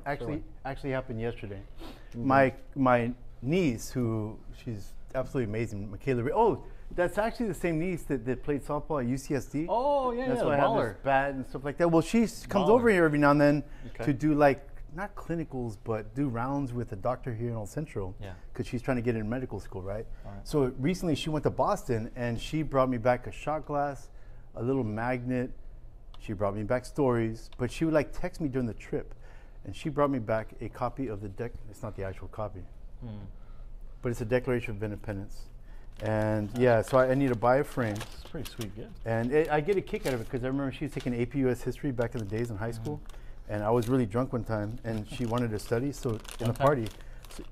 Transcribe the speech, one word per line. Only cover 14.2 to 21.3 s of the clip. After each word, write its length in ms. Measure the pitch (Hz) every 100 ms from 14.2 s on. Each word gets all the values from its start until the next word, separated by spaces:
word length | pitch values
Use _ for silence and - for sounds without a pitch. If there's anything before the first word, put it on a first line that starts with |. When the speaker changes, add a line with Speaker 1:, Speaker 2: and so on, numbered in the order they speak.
| 151
Speaker 1:
like, 340 | 147 143 135 - - -
not 200 | 151 202
clinicals, 640 | - - 165 156 131 120 101
but 320 | - 110 110
do 140 | 127 143
rounds 460 | 117 127 143 139
with 160 | 120 113
the 60 | 107
doctor 360 | 123 127 -
here 160 | 110 120
in 80 | 113
Old 140 | 101
Central. 440 | 147 156 113 92 92
Speaker 2:
Yeah. 140 | 98 90 -
Speaker 1:
'Cause 140 | - 113
she's 160 | 120
trying 160 | - 127
to 40 |
get 140 | 113 113
in 100 | 107
medical 320 | 127 131 104
school, 220 | - 98
right? 240 | 95 104 - - 104
Speaker 2:
All 60 |
right. 140 | 101 -
Speaker 1:
So 280 | 151 131 131
recently 360 | 139 185 180
she 160 | 139 160